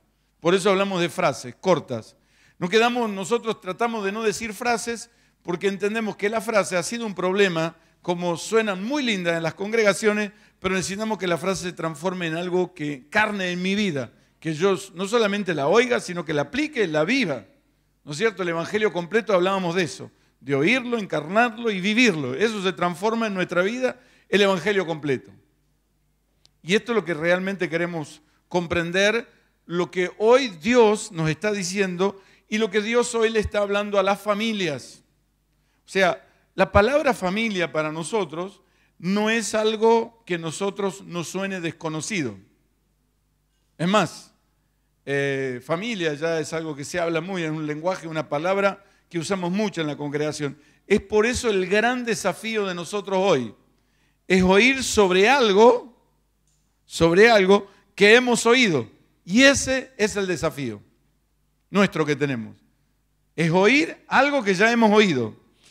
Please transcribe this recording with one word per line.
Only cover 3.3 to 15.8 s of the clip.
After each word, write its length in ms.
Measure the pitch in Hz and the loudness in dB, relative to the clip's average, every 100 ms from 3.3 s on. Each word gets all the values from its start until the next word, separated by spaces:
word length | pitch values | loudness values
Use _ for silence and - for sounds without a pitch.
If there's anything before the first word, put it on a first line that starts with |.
| 233 220 - | -4 -4 -8
tratamos 440 | 185 185 233 226 | -6 -4 -4 -2
de 80 | 196 | -6
no 100 | 214 | -4
decir 300 | 220 - 226 | -4 -4 -8
frases 580 | 202 240 233 - 233 - _ _ _ | -6 -2 -2 -4 -10 -12 _ _ _
porque 240 | - 175 196 | -8 -4 -2
entendemos 480 | 196 202 226 214 | -2 -4 -2 -4
que 140 | - 202 | -4 -2
la 120 | 226 | -2
frase 360 | 202 220 147 180 | 0 0 0 -2
ha 80 | |
sido 200 | - 233 | -4 -6
un 120 | 226 185 | -8 -4
problema, 580 | 185 202 196 165 165 - _ _ | -2 2 2 0 -4 -6 _ _
como 360 | - 175 175 165 | -6 -4 -2 -4
suenan 480 | - 220 214 185 | -2 0 0 -4
muy 180 | 208 302 | -4 -4
lindas 340 | 247 196 170 165 | -2 -2 -2 -2
en 60 | |
las 120 | 165 | -2
congregaciones, 760 | - 202 226 208 190 214 208 208 - _ _ | -6 -4 2 2 2 2 0 -2 -8 _ _
pero 160 | 185 190 | -2 -2
necesitamos 420 | 151 196 220 196 | -2 -4 -4 -4
que 80 | 185 | -2
la 100 | 165 | -2
frase 280 | 185 170 | -2 -4
se 80 | 180 | -4
transforme 560 | 170 165 151 185 180 165 | -6 -8 -4 -6 -4 -4
en 80 | 160 | -4
algo 380 | 180 180 180 | -2 -2 -2
que 340 | - 147 139 - | -4 -8 -8 -4
carne 420 | 214 214 208 180 | -2 0 -2 -4
en 100 | 175 | -4
mi 140 | 185 | -2
vida, 380 | 202 202 143 117 _ _ _ | -2 -2 -4 -8 _ _ _
que 160 | 160 | -8
yo 220 | 151 196 185 - | 0 0 0 -4
no 140 | 165 190 | -10 -2
solamente 460 | 233 208 208 185 | 0 0 -2 -2
la 120 | 151 143 | -2 2
oiga, 320 | 214 | 2